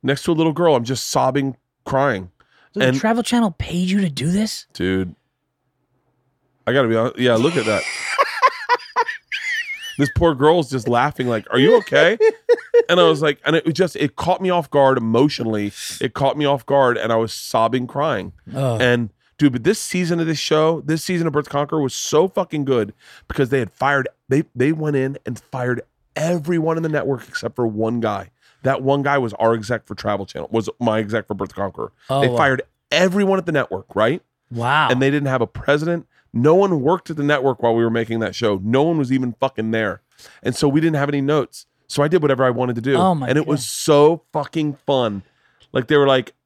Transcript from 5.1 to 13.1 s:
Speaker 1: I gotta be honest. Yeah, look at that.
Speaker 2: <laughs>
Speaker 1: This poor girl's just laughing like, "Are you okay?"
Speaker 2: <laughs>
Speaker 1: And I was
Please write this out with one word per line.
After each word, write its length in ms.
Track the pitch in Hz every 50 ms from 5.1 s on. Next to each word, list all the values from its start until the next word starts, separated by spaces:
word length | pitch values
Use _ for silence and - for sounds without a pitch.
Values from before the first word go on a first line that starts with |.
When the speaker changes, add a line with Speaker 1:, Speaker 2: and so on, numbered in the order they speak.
| 80 _ _ _ _ _ _ _ _ _ _ _ _ _ _ _ _ _ _ _ _ _ _ _ _ _ _ _ _ _ _
Speaker 1:
I 60 | - 123
gotta 140 | 139 135 117
be 80 | 113
honest. 220 | 110 113 123 - -
Yeah, 160 | 123 123 117
look 200 | 110 120 151 170
at 80 | 160 110
that. 160 | 110 107 95 - -
Speaker 2:
<laughs> 40 | - - - - - - 571 - - - - 1017 988 1017 880 - 480 480 - - - 480 466 466 - - _ _ - - - - - - - - - - - - - -
Speaker 1:
This 120 | 139 143 -
poor 180 | - 170 165 156
girl's 380 | 123 135 151 165 180 156 123
just 160 | 131 131 110
laughing 400 | 127 120 120 123 147 147 - 131
like, 180 | 123 117 110 101 -
"Are 80 | - 123
you 180 | 131 - 247 240
okay?" 380 | - - - 139 151 170 214 - 427
Speaker 2:
<laughs> 680 | 440 440 - _ - 480 466 - - - 480 466 -
Speaker 1:
And 120 | 175 180
I 20 | 175
was 180 | 165